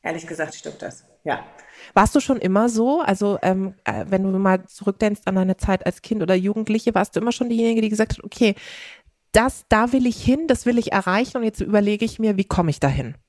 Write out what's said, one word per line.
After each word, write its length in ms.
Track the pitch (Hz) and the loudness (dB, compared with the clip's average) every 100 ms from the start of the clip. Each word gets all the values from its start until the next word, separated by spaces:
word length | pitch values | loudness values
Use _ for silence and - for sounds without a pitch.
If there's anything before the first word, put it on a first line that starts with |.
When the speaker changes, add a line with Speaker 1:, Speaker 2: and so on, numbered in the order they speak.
Speaker 1:
Ehrlich 240 | 170 165 165 | -8 -8 -10
gesagt 280 | 156 156 | -8 -8
stimmt 260 | - - - | -8 -16 -12
das, 220 | - - _ _ | -14 -14 _ _
ja. 200 | - 123 - - - - - | -6 -6 -6 -20 -20 -20 -2
Speaker 2:
Warst 200 | - 214 | 2 2
du 60 | 302 | 2
schon 180 | - 254 | 0 -2
immer 300 | 185 196 240 | 0 2 2
so? 340 | 220 233 311 | 0 0 2
Also, 360 | 311 190 202 196 | 2 2 0 0
ähm, 320 | - 190 190 - | 0 0 -4 -6
äh, 200 | - - - | -6 -6 -2
wenn 140 | 190 | 0
du 60 | 190 190 | 0 0
mal 260 | 196 185 - | 2 0 -2
zurückdenkst 560 | - 202 196 214 208 - | -6 -6 0 -2 -2 -2
an 80 | 190 | 0
deine 200 | 185 185 | 0 0
Zeit 260 | - 190 - | 0 0 -2
als 160 | - | -6
Kind 200 | - 214 | -6 -4
oder 120 | 170 | 2
Jugendliche, 600 | 185 190 208 220 220 233 | 2 2 -2 -2 0 0
warst 200 | 214 208 | 0 0
du 60 | - | -2
immer 120 | 233 | -2
schon 160 | 240 240 | -2 -2
diejenige, 340 | 233 226 226 | 0 2 2
die 60 | 220 | 0
gesagt 240 | 214 220 - | 0 -2 -2
hat, 60 | |
"Okay, 300 | - - 220 196 - - - - _ _ _ | -10 0 2 2 -10 -18 -20 -20 _ _ _
das, 320 | 214 247 - _ | 4 4 -2 _
da 240 | 220 240 | 2 4
will 140 | 262 247 | 2 0
ich 160 | 220 | 0
hin, 240 | - 277 320 | 0 0 2
das 180 | 240 240 | 0 2
will 120 | 240 | 0
ich 140 | - | 0
erreichen 440 | 196 185 196 254 254 | -2 0 -2 -2 -2
und 80 | |
jetzt 160 | 226 220 | -4 -4
überlege 440 | 196 208 202 208 | 0 2 2 0
ich 140 | 226 - | -4 -2
mir, 180 | 220 196 | 0 0
wie 80 | |
komme 260 | 196 - 165 | 0 0 0
ich 100 | 143 | 0
dahin?" 360 | 139 139 123 - | 0 -2 -6 -12